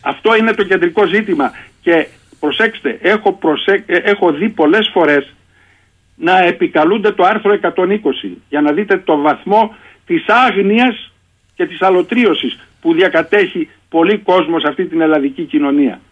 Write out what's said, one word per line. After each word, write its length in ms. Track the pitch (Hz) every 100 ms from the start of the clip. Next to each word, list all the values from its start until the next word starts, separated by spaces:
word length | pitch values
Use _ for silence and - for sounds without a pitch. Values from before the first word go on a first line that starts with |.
Αυτό 340 | - - 214 220
είναι 180 | 226
το 100 | 214
κεντρικό 420 | 185 190 175 208 190
ζήτημα. 460 | 202 214 160 127 - - _
Και 260 | - 165 - - _ _
προσέξτε, 600 | 151 - 220 - - -
έχω 300 | 170 214 208
προσέ-, 500 | 190 165 196 - 196 -
ε, 120 | 175
έχω 340 | 208 202 175
δει 180 | 147 214
πολλές 400 | - 151 202 208
φορές 400 | 185 156 143 139 _ _ _ _ _ _ _ _ _
να 220 | 165 185
επικαλούνται 720 | 175 175 175 156 156 220 202
το 120 | 202
άρθρο 300 | 180 214 196
εκατόν 380 | 202 180 - 185
είκοσι, 500 | 208 180 - 98 87 _
για 120 | 147
να 100 | 147
δείτε 260 | 147 202 185
το 200 | - 151
βαθμό 540 | 147 139 - 208 220 - - _ -
της 200 | 165 -
άγνοιας 840 | 226 254 196 196 226 254 214 - _ _ _ _ -
και 100 | 175
της 160 | 170
αλωτρίωσης 760 | 185 185 175 226 220 - 127 - - _
που 120 | 160
διακατέχει 760 | 165 185 165 156 208 190 180 156 _ _
πολύ 280 | 165 170 208
κόσμο 420 | 208 185 160 165
σε 80 | 147
αυτή 180 | 139 180
την 160 | 160
ελλαδική 420 | 160 156 139 135
κοινωνία. 580 | 156 151 143 143 135 - _